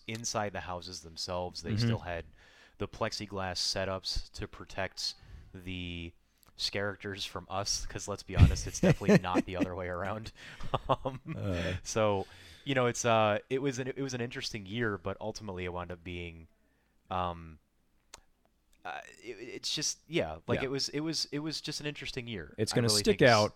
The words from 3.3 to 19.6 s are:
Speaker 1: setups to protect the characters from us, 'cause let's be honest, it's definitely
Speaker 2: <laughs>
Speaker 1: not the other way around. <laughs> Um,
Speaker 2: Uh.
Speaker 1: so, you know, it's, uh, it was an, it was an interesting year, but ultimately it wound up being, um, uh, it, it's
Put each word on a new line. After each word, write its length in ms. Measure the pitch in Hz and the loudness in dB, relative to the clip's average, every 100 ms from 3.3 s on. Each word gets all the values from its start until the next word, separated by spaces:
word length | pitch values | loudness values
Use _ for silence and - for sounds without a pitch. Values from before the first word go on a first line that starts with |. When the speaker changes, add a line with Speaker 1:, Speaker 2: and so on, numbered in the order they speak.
| 98 92 90 | -6 -4 -2
Speaker 1:
setups 720 | - 98 95 95 - - - | -2 0 0 -2 -2 -2 -4
to 160 | - 104 | -6 -10
protect 680 | - 92 - 92 - - - - - - | -10 -10 -6 -6 -4 -6 -6 -14 -20 -16
the 600 | 95 90 90 87 85 85 - _ _ - - - | -12 -8 -6 -6 -6 -8 -12 _ _ -18 -6 -4
characters 540 | 101 101 95 104 98 - | -2 -2 -4 -8 -6 -6
from 200 | 92 87 | -8 -6
us, 360 | 95 101 - - | -4 -2 -2 -4
'cause 220 | 104 - | -6 -6
let's 160 | 98 | -6
be 140 | - 92 | 0 8
honest, 280 | - - - | 8 8 -2
it's 140 | - | 4
definitely 380 | 185 - 196 202 | 4 6 8 6
Speaker 2:
<laughs> 40 | |
Speaker 1:
not 240 | 90 90 - | 6 0 0
the 120 | 90 | -2
other 180 | 92 90 | -2 -2
way 140 | 90 | -4
around. 420 | 87 95 107 113 - | -2 -2 -4 -8 -14
<laughs> 500 | - - - 135 - | -16 -8 -2 0 2
Um, 320 | 131 131 131 156 160 | 0 -2 -6 -8 -4
Speaker 2:
Uh. 360 | 101 87 90 90 | -2 0 0 -4
Speaker 1:
so, 420 | - 113 107 98 92 - - - | -2 2 4 2 -2 -10 -20 -8
you 100 | 139 131 | -2 2
know, 100 | 120 | 2
it's, 180 | 117 120 | 4 4
uh, 340 | 113 107 107 - | 6 6 4 0
it 120 | 131 | 0
was 160 | 143 120 | 0 -2
an, 80 | 131 | -4
it 120 | - | -4
was 120 | 135 | -4
an 80 | 123 | -2
interesting 440 | 120 135 - 113 95 | -4 -6 -6 -6 -4
year, 320 | 113 113 98 | 0 0 0
but 200 | 98 98 | -4 -4
ultimately 440 | 107 - 107 92 90 | -6 -6 -6 -4 -4
it 80 | |
wound 180 | 87 87 | -4 -6
up 120 | 90 | -8
being, 440 | 87 87 87 82 82 _ _ _ _ _ - | -8 -8 -8 -12 -18 _ _ _ _ _ -4
um, 480 | 92 90 85 82 76 _ _ _ _ _ - _ _ _ _ _ _ 87 | 0 0 -4 -10 -16 _ _ _ _ _ -20 _ _ _ _ _ _ -12
uh, 60 | 69 - - | -10 -12 -16
it, 140 | 107 104 | -14 -12
it's 340 | 123 113 | -12 -8